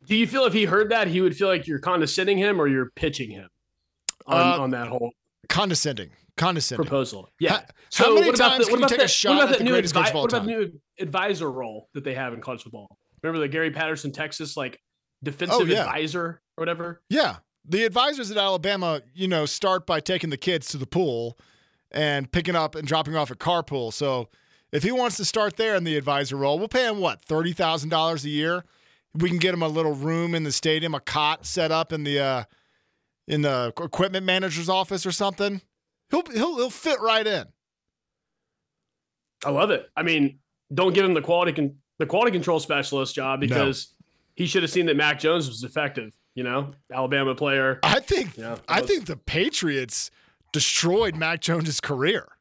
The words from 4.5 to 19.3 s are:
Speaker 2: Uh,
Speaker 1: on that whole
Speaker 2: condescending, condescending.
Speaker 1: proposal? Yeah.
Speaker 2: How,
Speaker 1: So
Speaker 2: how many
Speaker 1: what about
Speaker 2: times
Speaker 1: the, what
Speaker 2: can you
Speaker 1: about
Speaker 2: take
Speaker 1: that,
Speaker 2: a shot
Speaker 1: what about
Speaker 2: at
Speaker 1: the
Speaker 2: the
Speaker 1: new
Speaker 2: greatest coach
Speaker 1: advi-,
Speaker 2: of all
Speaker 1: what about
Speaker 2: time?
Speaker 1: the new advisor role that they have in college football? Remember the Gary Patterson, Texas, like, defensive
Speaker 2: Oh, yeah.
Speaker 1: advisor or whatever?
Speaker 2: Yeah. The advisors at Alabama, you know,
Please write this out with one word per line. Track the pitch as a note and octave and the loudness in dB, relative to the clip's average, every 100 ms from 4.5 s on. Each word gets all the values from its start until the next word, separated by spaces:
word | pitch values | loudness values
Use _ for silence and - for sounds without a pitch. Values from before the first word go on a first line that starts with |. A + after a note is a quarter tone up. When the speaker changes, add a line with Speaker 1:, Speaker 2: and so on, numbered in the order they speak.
| F3 | 4
Speaker 2:
Uh, | |
Speaker 1:
on | C3 | 0
that | B2 A#2 | -2 -4
whole | B2+ A#2 - _ _ - | -4 -6 -8 _ _ -4
Speaker 2:
condescending, | F3 G3+ E3+ D3+ A#2+ F2 _ _ - | 0 0 0 -2 -4 -10 _ _ -2
condescending. | E3+ E3+ - B2 D3+ | 0 0 -2 -2 0
Speaker 1:
proposal? | C3+ B2 G2+ F2+ _ | 0 -2 -6 -16 _
Yeah. | D#3+ | 0
Speaker 2:
How, | G#3 - - - | 0 -2 -20 -8
Speaker 1:
So | - A3 | 4 6
Speaker 2:
how | G#3+ | 8
many | A#3+ | 6
Speaker 1:
what | A#3+ | 6
about | B3 | 4
Speaker 2:
times | C4 A3+ | 6 4
Speaker 1:
the, | |
what | A#3+ | 4
Speaker 2:
can | |
you | C4+ | 4
Speaker 1:
about | |
Speaker 2:
take | B3 | 4
Speaker 1:
that, | B3+ | 4
Speaker 2:
a | |
shot | - G3+ | 2 4
Speaker 1:
what | C#4+ | 4
about | G3 | 6
Speaker 2:
at | |
Speaker 1:
the | C4 | 4
Speaker 2:
the | A#3 | 4
Speaker 1:
new | |
Speaker 2:
greatest | B3 F#3 | 2 2
coach | F3+ F3+ | 2 2
Speaker 1:
advi-, | |
Speaker 2:
of | D#3 | 2
all | |
Speaker 1:
what | C#3 | 2
about | A#3 | 0
Speaker 2:
time? | G3+ | -2
Speaker 1:
the | |
new | A3+ G3 D#3 _ _ | -2 -4 -6 _ _
advisor | F#3 F3+ G3 F#3 D#3+ | -6 -2 -2 -2 -4
role | C3 A#2+ A2 - | -6 -8 -10 -14
that | D3+ | -10
they | C#3 C3 | -8 -6
have | C3 | -6
in | A#2 | -8
college | A#2 A#2+ | -10 -12
football? | - A2 G#2 _ _ _ | -12 -18 -20 _ _ _
Remember | D#3+ E3 | -6 -2
the | D3 | -2
Gary | D#3 D#3+ | 0 -2
Patterson, | D3+ D#3 D#3 C#3+ | -2 -4 -4 -6
Texas, | C#3 D#3 - D3+ - | -8 -8 -8 -10 -8
like, | B2+ - _ _ _ _ | -8 -10 _ _ _ _
defensive | C#3 C#3+ F3+ A3+ | -10 -6 0 2
Speaker 2:
Oh, | F3+ | 4
yeah. | G3+ - | 2 0
Speaker 1:
advisor | D3 D#3 E3+ E3 E3 _ - | -2 -4 -4 -6 -10 _ -8
or | |
whatever? | E3 E3+ E3+ E3+ _ | -6 -4 -8 -12 _
Speaker 2:
Yeah. | C4+ C#4 F2+ _ _ - | 0 0 -2 _ _ -4
The | F#3 | 0
advisors | A3+ G#3+ C4+ C#4+ A3 | 0 2 0 0 -4
at | G#3+ | -2
Alabama, | G3 F#3 F3+ G3+ F3 D3+ - | 0 0 -2 -2 -2 -4 -6
you | E3 | -6
know, | F#3 | -2